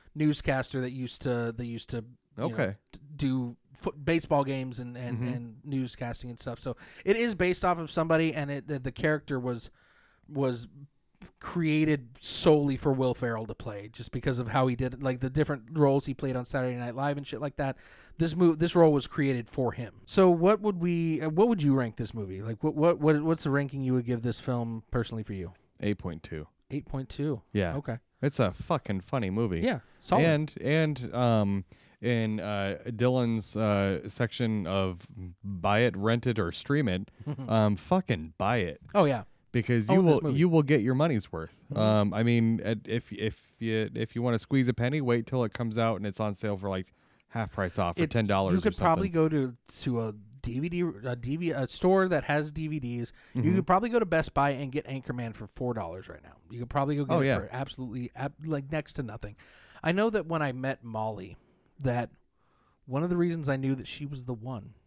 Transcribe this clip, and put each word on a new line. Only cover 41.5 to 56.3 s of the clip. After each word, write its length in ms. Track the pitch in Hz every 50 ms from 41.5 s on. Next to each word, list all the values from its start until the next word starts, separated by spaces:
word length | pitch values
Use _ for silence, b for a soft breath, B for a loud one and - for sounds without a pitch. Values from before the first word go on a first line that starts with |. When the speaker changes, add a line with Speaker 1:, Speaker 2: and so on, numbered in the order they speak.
| - - - -
Speaker 1:
Mm-hmm. 100 | - 107
Speaker 2:
Um, 320 | 107 107 107 107 104 104 90
I 100 | 107 113
mean, 360 | 120 120 117 113 113 113 104
at, 180 | - 104 113 104 -
if, 260 | - 110 120 - - 101
if 340 | 95 107 110 - - - _ _ -
you, 300 | 113 113 110 110 107 104 -
if 180 | 113 113 - -
you 60 | 117
wanna 180 | 120 123 117 107
squeeze 280 | - - 143 135 123
a 60 | 123 120
penny, 260 | - 120 123 147 156
wait 260 | 135 120 120 117 113
till 160 | - 131 127 120
it 80 | 104 -
comes 240 | - 117 113 107
out 180 | 117 113 113 107
and 80 | - 104
it's 140 | 104 95 -
on 140 | 110 104 101
sale 240 | - - 104 101
for, 120 | 92 98 98
like, 240 | 95 95 92 - b b b b b b b _
half 220 | - 117 110 - -
price 240 | 104 95 90 - 107
off 180 | 92 87 85
or 60 | - 165
Speaker 1:
It's, 100 | 151 -
Speaker 2:
ten 140 | 117 110
dollars 260 | 98 101 98 98 92 90
Speaker 1:
you 40 | 92
Speaker 2:
or 20 |
Speaker 1:
could 160 | - 214 -
probably 300 | - 190 170 165 170 196
Speaker 2:
something. 220 | 180 170 165 160 156
Speaker 1:
go 0 |
to, 260 | 156 143 131 127 120 - _ - - -
to 200 | - 135 120 117
a 120 | 113 110 104 107 101 107 120 135
D 180 | - 117 117 131
V 100 | 156 175
D, 120 | 175 175 175 165 - 101 113
a 100 | 127 123
D 200 | 120 117 123 147
V 80 | 165 180
D, 40 | 170
a 160 | 156 139 131
store 400 | - - - - 180 190 190 185 185
that 160 | 170 139 -
has 260 | - 147 151 151 151
D 160 | 147 156 156
V 120 | 151 156 151
Ds. 320 | 127 120 120 120 120 - B B B B B
You 80 | 127
Speaker 2:
Mm-hmm. 140 | 123 156 185
Speaker 1:
could 120 | 190 160
probably 220 | - 180 190 233 233
go 100 | 233 233
to 60 | 220
Best 280 | 170 165 160 156 - -
Buy 180 | 139 143 143
and 200 | 135 131 143 131
get 140 | 127 147 -
Anchorman 460 | - 135 135 120 - 131 123 120 113 107
for 140 | - 110
four 260 | 98 - - 131 123 117
dollars 340 | 110 90 82 87 95 95 -
right 120 | 80 76 -
now. 100 | -